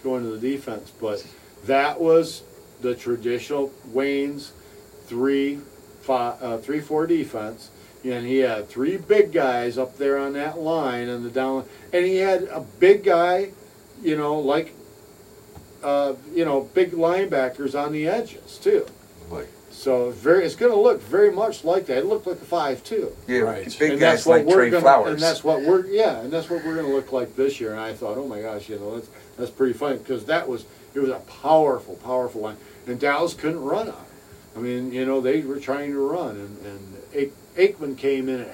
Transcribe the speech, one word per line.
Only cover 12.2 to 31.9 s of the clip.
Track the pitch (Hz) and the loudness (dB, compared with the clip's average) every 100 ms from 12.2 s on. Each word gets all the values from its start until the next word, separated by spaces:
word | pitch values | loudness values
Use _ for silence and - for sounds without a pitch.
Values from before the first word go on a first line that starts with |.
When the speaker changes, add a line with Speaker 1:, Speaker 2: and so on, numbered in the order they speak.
| 196 185 | 2 0
Speaker 1:
a | 190 151 - - | -2 -8 -12 4
big | 180 202 | 6 8
guy, | 196 170 175 180 196 - - - - - | 6 4 4 2 -2 -10 -20 -20 -20 -6
you | 175 151 | -2 0
know, | 147 151 | 0 0
like, | 139 147 160 - - - - - - - - - - - | 0 0 -2 -14 -20 -20 -20 -20 -20 -20 -20 -20 -20 -8
uh, | 143 143 139 127 151 | 0 2 0 -2 -4
you | 170 | -2
know, | 160 143 - | 2 0 0
big | 180 180 | 0 0
linebackers | 170 165 185 190 147 127 - 139 143 | 2 2 2 0 0 0 -2 -4 -2
on | 147 | -2
the | 151 156 | -2 -2
edges | 226 233 - - - | -2 -4 -14 -20 -2
too. | 392 427 - - - - 85 | 2 2 0 -14 -20 -20 -14
Speaker 2:
Like | 85 - - - | -12 -12 -18 -20
Speaker 1:
So | - 135 127 123 | -6 0 0 0
very, | 117 123 185 | -2 4 4
it's | 165 - | 4 2
gonna | 240 208 | 4 6
look | 240 - | 4 4
very | - 190 208 | 0 4 4
much | 185 220 - | 4 -2 -2
like | 160 185 180 | 0 0 0
that. | 127 | -2
It | 190 | 0
looked | 214 180 | -2 -4
like | 175 | -8
a | |
five | - 170 147 127 | -4 -2 -2 -4
two. | - 220 - - - | -4 -6 -6 -10 -4
Speaker 3:
Yeah, | 123 | 0
Speaker 2:
Right. | 110 104 107 - | 0 -2 -10 0
Speaker 3:
big | 151 | 0
Speaker 1:
And | 139 | 4
Speaker 3:
guys | 127 113 | 4 4
Speaker 1:
that's | - | 6
what | 165 | 6
Speaker 3:
like | 147 | 8
Speaker 1:
we're | |
Speaker 3:
Trey | 185 120 | 6 6
Speaker 1:
gonna, | 170 | 6
Speaker 3:
Flowers. | 135 139 - | 8 8 4
Speaker 1:
and | 151 | 2
that's | 165 160 | 0 2
what | 151 139 | 0 2
we're, | 147 185 190 | 4 4 4
yeah, | 202 220 - | 2 2 0
and | 123 | -4
that's | 165 160 | -6 -4
what | 170 | -6
we're | 156 160 | -4 -4
gonna | 143 | 0
look | 139 131 | -2 -2
like | 131 113 123 | -4 -4 0
this | 135 135 | -2 0
year. | 110 | -6
And | 107 | -6
I | 110 | -8
thought, | 110 113 117 | -8 -8 -6
"Oh | 139 | -8
my | 104 | -8
gosh, | 110 104 107 | -8 -10 -10
you | 104 | -10
know, | 104 117 | -10 -10
that's, | 113 - - - | -14 -20 -20 -10
that's | 123 | -10
pretty | - 131 | 0 0
funny," | 117 147 127 | 0 -4 -4
'cause | - 123 107 | -6 -8 -2
that | 160 156 | -2 -2
was, | 117 - - - | -8 -10 -20 -10
it | 143 | -4
was | 135 | -4
a | 127 - - | -4 -12 -8
powerful, | 170 160 147 120 - | 2 4 4 0 -6